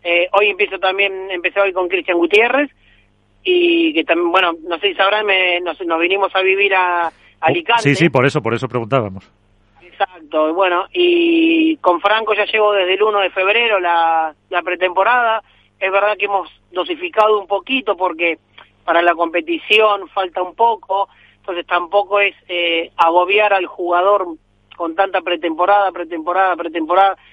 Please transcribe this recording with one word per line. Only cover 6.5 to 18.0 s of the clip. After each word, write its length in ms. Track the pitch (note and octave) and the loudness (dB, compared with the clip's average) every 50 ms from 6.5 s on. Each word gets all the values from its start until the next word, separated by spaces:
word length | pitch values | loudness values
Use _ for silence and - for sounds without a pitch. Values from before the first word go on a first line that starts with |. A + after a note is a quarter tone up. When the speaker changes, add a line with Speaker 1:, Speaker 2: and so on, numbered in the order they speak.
| F#3+ G3 G3+ G3+ F#3+ | 0 2 0 0 2
Speaker 1:
a 340 | F#3 F3+ F3+ F3 F3 E3+ E3 | 0 0 0 0 -2 -2 -4
Speaker 2:
Oh, 40 | - _ _ - _ _ | -6 _ _ -20 _ _
Speaker 1:
Alicante. 420 | - D#3+ E3+ F3 D#3+ - - C3+ - | -2 0 0 0 0 0 0 2 2
Speaker 2:
sí, 120 | C#3 C#3+ | 2 2
sí, 140 | - D#3+ E3+ | 4 2 2
por 180 | - C3+ B2 | 4 4 2
eso, 160 | C#3 C3 D3+ G2+ | 2 0 0 -2
por 120 | A2 A2+ | -2 -2
eso 140 | A#2 C3 B2+ | -2 -4 -4
preguntábamos. 600 | - B2+ A#2 G#2+ A#2 C3 A2 G2+ F#2+ F#2+ - _ _ _ _ _ _ _ _ _ _ _ | -4 -6 -4 0 0 -2 -2 -2 -8 -12 -18 _ _ _ _ _ _ _ _ _ _ _
Speaker 1:
Exacto, 720 | - F3 - - G3+ - F#3 F3 D#3+ D3 E3 D#3 D#3 D#3 | -20 -20 -4 -4 -4 -4 -4 -20 -16 -4 -2 0 0 0
y 20 | E3 | 2
bueno, 320 | F3+ G3 F#3 F3 F3 G3 - _ | 0 0 2 2 -2 -2 -4 _
y 840 | F3+ F3 F3 F3 E3+ E3+ E3+ E3+ E3 E3 E3 E3 D#3+ D#3+ D#3+ D#3+ | 0 2 2 2 2 2 2 2 2 2 2 2 2 2 0 0
con 240 | - - F3+ F3+ E3 | 0 0 0 0 2
Franco 340 | - G3+ G#3 A3 A3 G#3+ G#3+ | 2 0 0 0 0 -2 -2
ya 100 | G3 G#3 | -2 -2
llevo 280 | - - G#3+ G#3+ G#3 G#3 | 0 0 2 2 2 2
desde 220 | G3+ F#3 F3+ F#3+ | 2 0 0 0
el 80 | G3 G#3 | 2 2
uno 180 | A3 G#3 G3+ | 0 2 0
de 100 | G3 F3 | -2 -2
febrero 480 | - F#3+ F#3 G3 G#3+ A3+ A#3+ A#3 G#3+ F#3+ | -2 -2 0 0 2 0 2 0 0 0
la, 560 | F3+ F3 E3+ E3+ E3 E3 E3 E3 D#3+ D#3 D#3 _ _ _ | 0 0 0 2 2 2 2 0 -2 -2 -6 _ _ _
la 120 | F#3 F3 E3 | -6 -4 -4
pretemporada. 800 | F3 F3+ E3+ F#3 F#3 F3+ F#3 F#3+ G#3+ B3 B3 A#3+ A3+ A3 A3 - _ _ _ _ _ _ _ | -4 -4 -2 -2 -2 0 0 2 2 2 2 2 0 -2 -2 -6 _ _ _ _ _ _ _
Es 140 | G3 F#3+ F#3+ | -4 -2 0
verdad 240 | G3 G3 G#3 G#3 | 0 0 0 -2
que 80 | F#3 G3+ | -2 -4
hemos 240 | G3+ G3+ F#3+ F3 D#3 - _ _ _ - | -2 -2 -4 -4 -6 -14 _ _ _ -6
dosificado 680 | F3+ F3 D3+ F3+ C#3+ F3 F3 D#3 G#3+ G#3+ G#3+ G#3+ G#3 | -6 -4 -4 -6 -8 -8 -6 0 2 2 4 2 0
un 80 | G3 | 0
poquito 500 | F3+ G3+ G3 F#3 - C4+ C4 - A3 G3+ | -2 -4 -6 -4 -4 -4 -4 -2 -2 -2
porque 420 | E3+ | -2